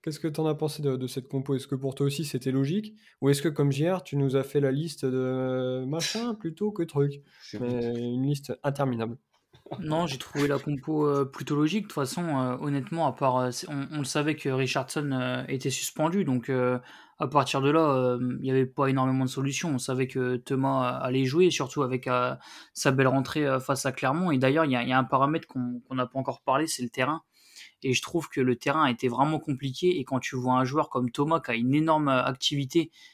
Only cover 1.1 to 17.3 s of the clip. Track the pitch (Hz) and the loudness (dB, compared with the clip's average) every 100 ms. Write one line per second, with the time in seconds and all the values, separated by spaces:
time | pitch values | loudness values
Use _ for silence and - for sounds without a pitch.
1.1 | 135 123 135 131 135 - 131 135 127 143 | -8 -6 -6 -2 -4 -2 -4 -4 0 -2
2.1 | 139 147 135 135 135 135 196 214 - - | 0 -4 -4 -2 0 0 -2 -4 -14 -20
3.1 | - 135 143 165 147 143 135 160 185 - | -2 2 2 2 2 0 2 0 0 -2
4.1 | 143 139 135 135 147 139 139 165 - 131 | 0 2 2 0 0 2 0 -4 -4 -2
5.1 | 127 127 131 131 127 127 127 131 156 160 | 0 -2 -2 -2 -2 -2 -4 -4 -4 -4
6.1 | 214 240 220 165 160 208 208 170 143 143 | -4 -4 -6 -8 -4 -6 -4 -4 0 0
7.1 | 143 - _ - 104 123 123 120 120 120 | 0 -14 _ -14 -6 -4 -2 -2 -2 -2
8.1 | 123 135 143 - - 143 139 135 120 113 | -2 0 -2 -4 -4 -4 -2 -2 0 -4
9.1 | 117 _ _ _ - - 131 156 156 170 | -6 _ _ _ -20 -16 -10 -4 -2 -2
10.1 | 131 - 147 143 139 151 143 156 156 147 | -6 -8 -2 0 0 -2 -6 -2 0 2
11.1 | 139 135 - 135 147 151 208 208 - 135 | 2 0 -4 -4 2 2 2 -4 -4 -4
12.1 | - 170 135 127 127 147 143 131 165 151 | -2 -2 0 0 -2 -2 -2 -2 0 0
13.1 | - 135 127 127 123 - 143 135 151 139 | 2 2 2 0 -2 -8 -6 -6 -6 -2
14.1 | 151 147 151 139 131 127 139 131 160 147 | 0 0 0 0 0 0 0 -2 -4 -2
15.1 | 131 127 127 131 135 139 127 - - 156 | -2 -2 -4 -4 -4 -4 -4 -6 0 0
16.1 | 196 147 127 127 131 123 123 - - - | 2 2 0 0 2 2 0 -4 -20 -20
17.1 | - 135 | -6 0